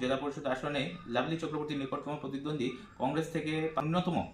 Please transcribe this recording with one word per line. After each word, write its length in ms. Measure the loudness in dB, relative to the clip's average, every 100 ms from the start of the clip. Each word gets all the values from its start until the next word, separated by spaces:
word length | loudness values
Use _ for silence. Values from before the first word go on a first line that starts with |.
জেলা 160 | 2 2
পরিষদ 300 | 0 -2 0
আসনে 480 | 0 0 0 0 -4 -2
লাভলি 300 | 2 2 0
চক্রবর্তীর 420 | 0 -2 -2 -2
নিকটতম 380 | -2 -4 -4 -4
প্রতিদ্বন্দ্বী 500 | -4 -4 -2 0 0 -2 -8 -2
কংগ্রেস 340 | 0 2 0
থেকে 360 | 0 0 0 0 2
ন্যূনতম 440 | 2 4 4 2 0